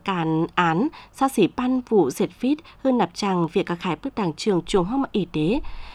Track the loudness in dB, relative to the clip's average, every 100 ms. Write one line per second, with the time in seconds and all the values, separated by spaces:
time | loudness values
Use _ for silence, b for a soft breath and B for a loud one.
0 | -4 -2 0 0 0 0 2 2 0 B
1 | B -2 0 2 2 2 -2 -2 2 2
2 | 2 0 -4 -2 -2 -2 -6 B 0 2
3 | 0 -2 -2 0 0 0 -2 -2 -4 -4
4 | -6 -4 -4 -2 0 0 2 0 0 -2
5 | -2 -2 -2 -2 0 0 B B B